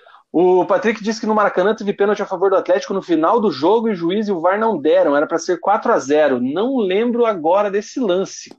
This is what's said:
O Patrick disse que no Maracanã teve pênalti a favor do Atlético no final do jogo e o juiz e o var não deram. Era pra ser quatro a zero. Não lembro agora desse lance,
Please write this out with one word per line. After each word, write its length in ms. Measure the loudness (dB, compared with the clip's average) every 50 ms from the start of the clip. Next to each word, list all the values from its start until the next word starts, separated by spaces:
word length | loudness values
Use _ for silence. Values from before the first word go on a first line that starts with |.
| _ _ -20 -20 _ _ 0
O 320 | 2 4 4 4 4 4
Patrick 360 | 2 2 0 2 0 -2 -2 -4
disse 160 | -6 -6 -4
que 60 | -2
no 80 | -2 0
Maracanã 420 | 2 2 2 2 0 0 0 0
teve 160 | -2 -2 -4 -2
pênalti 300 | 0 0 0 0 0 -4
a 40 |
favor 240 | -6 -4 -2 0 2
do 60 | 2
Atlético 360 | 2 2 2 0 0 0 -2 -6
no 80 | -6 -2
final 360 | -2 0 2 2 2 2 2
do 120 | 2 0 0
jogo 360 | 0 2 2 2 2 2 -2
e 40 | -2
o 20 |
juiz 320 | -2 -2 -2 -2 -2 -2 -2
e 40 | -4
o 80 | -2
var 180 | 0 0 0 0
não 220 | 0 -2 -2 0
deram. 340 | 0 2 4 4 4 2 2
Era 120 | 2 0 0
pra 100 | -2 -4
ser 220 | -2 -4 -4 -2
quatro 320 | 0 0 0 0 0 0 0
a 60 | 0
zero. 420 | 0 0 2 2 2 2 2 0
Não 380 | -2 -2 -2 -2 -2 -2 -2 -2
lembro 460 | -2 0 0 0 0 0 0 0 0
agora 440 | 0 -2 -2 0 0 2 2 2 0
desse 300 | -2 -4 -6 -6 -6 -4
lance, 500 | -2 0 0 -2 -2 -4 -8 -14 -18 -20 -20